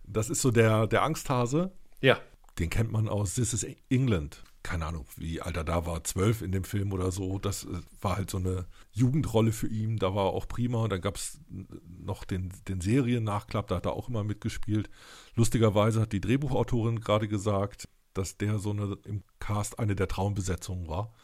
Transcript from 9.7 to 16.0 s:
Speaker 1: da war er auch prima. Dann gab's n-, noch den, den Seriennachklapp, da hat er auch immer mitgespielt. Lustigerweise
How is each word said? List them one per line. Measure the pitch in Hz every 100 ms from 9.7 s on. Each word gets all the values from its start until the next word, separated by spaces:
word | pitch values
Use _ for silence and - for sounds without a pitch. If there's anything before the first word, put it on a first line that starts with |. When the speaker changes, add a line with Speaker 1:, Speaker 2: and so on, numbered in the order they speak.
| 107 110 110
Speaker 1:
da | 92
war | 101 95
er |
auch | - -
prima. | - 123 117 113
Dann | 95
gab's | 98 - - - -
n-, | 95 92 - 85 90
noch | 90 92
den, | - 92 92 90 -
den | 92
Seriennachklapp, | 90 131 120 123 110 101 - 110 -
da | 87
hat | 92
er |
auch | - -
immer | 117
mitgespielt. | 104 104 113 - - 107 98 - - - -
Lustigerweise | - 117 123 110 101 107 113